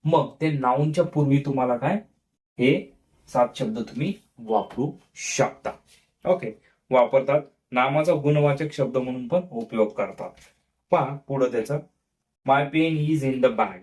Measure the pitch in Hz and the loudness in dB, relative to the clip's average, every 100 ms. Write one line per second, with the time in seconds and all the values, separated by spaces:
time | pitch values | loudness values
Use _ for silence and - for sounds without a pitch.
0 | 151 160 135 - 156 143 127 131 156 151 | 2 2 0 -2 -2 0 0 2 0 2
1 | 170 151 139 139 139 135 127 120 139 202 | 0 2 4 2 2 0 0 0 0 -2
2 | - _ _ _ _ - 123 170 - _ | -4 _ _ _ _ 0 2 2 -2 _
3 | _ _ _ 135 120 - 113 110 110 120 | _ _ _ 0 0 0 -6 -6 -8 -6
4 | 143 196 _ _ 113 110 95 - 143 - | -6 -6 _ _ -2 -2 -2 -6 -6 -6
5 | _ - - - 110 - - - _ _ | _ -14 -8 -2 -2 -2 -12 -12 _ _
6 | _ _ - 180 113 107 _ _ _ 127 | _ _ -2 -2 -2 -14 _ _ _ 2
7 | 120 135 135 147 147 _ _ 123 131 147 | 4 2 2 0 -2 _ _ 0 0 2
8 | 156 156 143 151 147 139 156 - 135 127 | 2 2 2 2 2 0 -4 -4 -2 -2
9 | 127 127 123 175 180 120 110 117 107 - | -4 -6 -2 -2 -2 -10 -6 -2 -2 -2
10 | 98 95 - - - _ _ _ _ 175 | -6 -6 -14 -16 -20 _ _ _ _ 0
11 | 135 147 _ 139 127 113 110 147 - _ | 0 -6 _ -2 0 -2 -4 -6 -8 _
12 | _ _ _ _ 127 139 143 156 165 156 | _ _ _ _ 0 2 2 0 0 0
13 | 147 156 135 127 127 113 101 - | 0 0 0 2 0 2 -4 -4